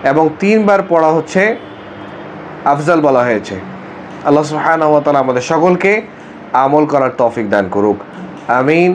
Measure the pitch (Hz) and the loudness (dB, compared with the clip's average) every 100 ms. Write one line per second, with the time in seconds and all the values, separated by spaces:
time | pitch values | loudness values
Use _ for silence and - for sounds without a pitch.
0 | 139 147 160 156 196 220 208 196 190 170 | 2 2 2 2 2 4 4 2 2 2
1 | 160 160 160 185 202 262 - - - - | 4 2 0 0 0 -2 -10 -18 -18 -16
2 | - - - - - - - 143 151 165 | -16 -16 -16 -16 -16 -4 -2 0 2 2
3 | 151 131 123 110 - 95 95 - - - | 4 2 2 0 -4 -12 -12 -16 -16 -16
4 | - - 147 147 147 151 151 165 156 151 | -16 -6 2 2 2 -2 0 0 2 2
5 | 147 143 131 123 123 165 175 180 196 214 | 2 0 0 -2 0 2 2 2 2 0
6 | 220 - - - - 127 135 147 147 143 | -4 -20 -20 -20 -4 0 2 2 2 2
7 | 131 123 120 120 104 104 92 98 104 101 | 0 0 0 0 0 0 0 0 0 0
8 | - - - - - 123 131 165 180 | -6 -16 -16 -14 -2 0 2 4 2